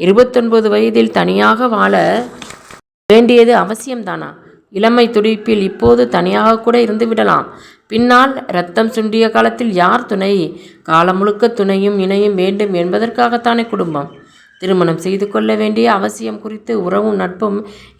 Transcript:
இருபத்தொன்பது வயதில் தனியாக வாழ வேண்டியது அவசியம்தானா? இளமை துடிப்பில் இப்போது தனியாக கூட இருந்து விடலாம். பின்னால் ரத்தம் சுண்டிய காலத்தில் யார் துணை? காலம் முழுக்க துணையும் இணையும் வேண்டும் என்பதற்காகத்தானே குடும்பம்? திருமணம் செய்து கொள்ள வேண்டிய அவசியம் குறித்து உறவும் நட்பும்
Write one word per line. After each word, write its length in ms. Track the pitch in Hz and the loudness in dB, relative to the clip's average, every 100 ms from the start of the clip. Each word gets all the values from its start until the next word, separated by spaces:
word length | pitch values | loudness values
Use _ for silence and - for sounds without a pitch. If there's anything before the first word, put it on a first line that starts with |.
இருபத்தொன்பது 680 | 175 208 247 247 233 226 214 | 2 4 4 2 2 2 2
வயதில் 460 | 208 226 226 220 196 | 2 2 2 0 0
தனியாக 520 | 180 190 208 220 247 | 0 2 2 2 0
வாழ 300 | 214 196 190 170 208 247 - - - - - _ _ - | 0 0 2 0 -2 -4 -12 -20 -20 -20 -20 _ _ 2
வேண்டியது 440 | 214 233 240 233 240 | 4 6 4 4 2
அவசியம்தானா? 760 | 180 220 269 247 190 165 147 147 - - _ | 0 -6 -10 -10 -8 -10 -10 -16 -20 -20 _
இளமை 300 | 190 226 240 233 | 0 2 4 2
துடிப்பில் 580 | 220 214 220 226 214 | 2 0 -2 -2 -2
இப்போது 380 | 190 - 233 240 240 | -2 0 2 4 2
தனியாக 440 | 180 180 202 214 226 | 0 0 0 2 2
கூட 200 | 233 240 | 2 2
இருந்து 280 | 226 214 233 | 2 0 -2
விடலாம். 400 | 220 208 151 - - - - - | 0 0 0 -2 -12 -20 -20 -6
பின்னால் 480 | 220 240 247 269 269 - | 0 4 4 2 -2 -6
ரத்தம் 440 | 180 175 226 220 | -4 -4 -2 -2
சுண்டிய 340 | 220 214 226 220 | -2 -2 0 0
காலத்தில் 440 | 226 226 226 233 | 2 0 -2 -2
யார் 320 | 180 175 233 240 | 0 2 0 -2
துணை? 240 | 196 190 202 160 - - - | -4 0 0 -2 -8 -20 -16
காலம் 340 | - 160 175 185 | -2 2 2 2
முழுக்க 300 | 208 208 233 | 0 2 0
துணையும் 480 | 226 196 196 202 202 | 0 -2 0 0 0
இணையும் 380 | 190 196 208 196 | 0 0 0 0
வேண்டும் 380 | 190 202 208 180 | 0 0 -2 -2
என்பதற்காகத்தானே 880 | 175 185 233 240 240 233 233 233 233 | -2 -2 -2 0 0 0 -2 -2 -2
குடும்பம்? 420 | 202 175 151 143 - - _ _ - | -4 -4 -6 -8 -12 -20 _ _ -10
திருமணம் 440 | 185 185 170 165 | -2 0 0 -2
செய்து 240 | 185 190 202 | -4 -4 -4
கொள்ள 220 | 220 214 214 | -4 -2 -2
வேண்டிய 320 | 214 214 233 | -2 0 0
அவசியம் 480 | 202 208 208 226 214 | 0 -2 -8 -10 -10
குறித்து 360 | 214 214 - 220 | -12 -14 -8 -6
உறவும் 360 | 180 196 214 202 | -2 -2 -2 -2
நட்பும் 400 | 185 185 214 202 214 - - - | -4 -4 -4 -4 -8 -18 -20 -10